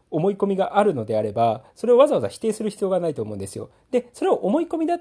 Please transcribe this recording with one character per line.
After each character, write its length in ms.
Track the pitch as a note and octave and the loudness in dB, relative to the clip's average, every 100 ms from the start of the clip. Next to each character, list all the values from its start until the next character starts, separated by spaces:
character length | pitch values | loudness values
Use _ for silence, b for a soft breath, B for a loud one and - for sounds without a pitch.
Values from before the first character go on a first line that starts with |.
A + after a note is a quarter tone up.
| B | B
思 180 | D#3+ F#3+ | -2 -2
い 60 | G3 | 0
込 100 | G3+ | -2
み 100 | F#3+ | 0
が 220 | F#3 G3+ | 0 2
あ 60 | |
る 100 | G#3 | 2
の 100 | C#3 | 0
で 120 | G#2+ G#2+ | -2 -2
あ 60 | |
れ 100 | G#2+ | -2
ば、 320 | G#2 A#2 A2+ B | 2 0 0 B
そ 140 | B A3+ | B 4
れ 40 | |
を 40 | A#3+ | 6
わ 100 | D4 | 6
ざ 80 | |
わ 60 | G3+ | 4
ざ 80 | G#2 | -2
否 100 | - | -4
定 140 | A3 | -4
す 100 | G#3+ | -4
る 80 | G#3+ | -4
必 140 | - | -4
要 60 | F#3+ | -2
が 100 | F#3 | 0
な 80 | E3+ | -2
い 60 | |
と 80 | C3+ | -4
思 100 | G#2+ | -6
う 40 | G2+ | -8
ん 20 | |
で 80 | F#2+ | -10
す 100 | G#2+ | -10
よ。 120 | - b b | -12 b b
で、 180 | B3 - | -4 -4
そ 120 | - | -4
れ 60 | F#4+ | 0
を 40 | |
思 260 | - F#3 C#4+ | 0 0 0
い 60 | E4 | -2
込 120 | D#4+ | -4
み 80 | E4 | -2
だ 80 | |
っ 40 | F4 | -4